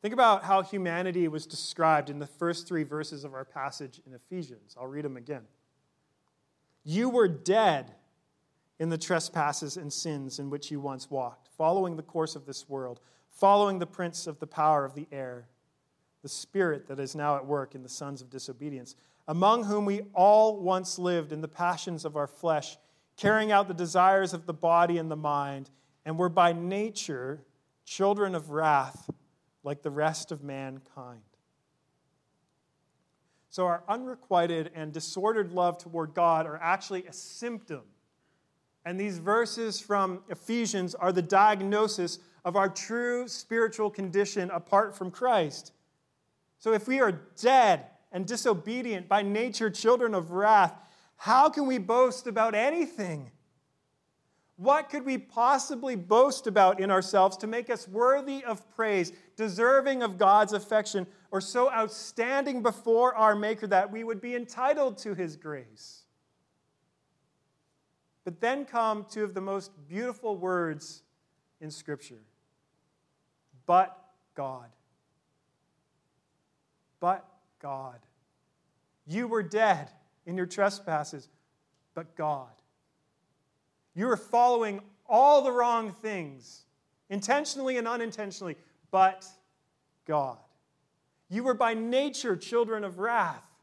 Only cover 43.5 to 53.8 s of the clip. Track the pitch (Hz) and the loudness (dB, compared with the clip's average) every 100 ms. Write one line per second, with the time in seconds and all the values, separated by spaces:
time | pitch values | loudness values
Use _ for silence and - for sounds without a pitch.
43.5 | 226 226 220 214 208 190 185 202 208 180 | 0 0 0 -4 -4 -2 0 0 -2 -4
44.5 | 175 - 196 214 202 185 180 247 220 156 | -6 2 4 4 -4 -10 -2 2 2 2
45.5 | - - _ _ _ _ _ _ _ _ | -6 -18 _ _ _ _ _ _ _ _
46.5 | _ 220 220 214 269 233 165 - - 233 | _ 0 0 0 2 2 0 -10 0 6
47.5 | 269 220 160 - _ _ 180 190 233 254 | 6 6 4 0 _ _ -8 -6 -2 0
48.5 | 190 156 240 240 196 175 196 202 208 240 | 0 -2 -6 -6 -6 0 0 2 -2 -2
49.5 | 208 220 170 - 247 240 202 160 180 208 | -2 -4 0 2 4 2 0 -2 0 6
50.5 | 214 175 - - _ _ _ 190 254 302 | 6 6 0 -20 _ _ _ 4 6 6
51.5 | 294 277 254 185 233 254 254 247 220 220 | 4 0 -2 2 4 4 2 -6 0 2
52.5 | 208 254 330 330 226 185 151 123 _ _ | 2 0 0 -4 -4 -8 -8 -12 _ _
53.5 | _ _ _ | _ _ _